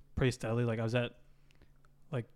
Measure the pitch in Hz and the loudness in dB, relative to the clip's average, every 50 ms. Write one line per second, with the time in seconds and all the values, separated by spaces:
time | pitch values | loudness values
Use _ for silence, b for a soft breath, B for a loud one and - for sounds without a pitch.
0 | - - - - 135 123 120 - - 110 117 120 123 117 110 117 113 110 120 123 | -14 -8 -2 2 2 2 2 0 -2 -2 0 0 2 0 0 0 0 0 0 0
1 | 120 117 - - - - - - - - - - - - - - - - - - | 0 -2 -6 -12 -20 -20 -20 -20 -20 -20 -20 -20 -20 -20 -20 -20 -20 -20 -20 -20
2 | - - 143 123 110 - - | -12 -6 -6 -6 -6 -6 -12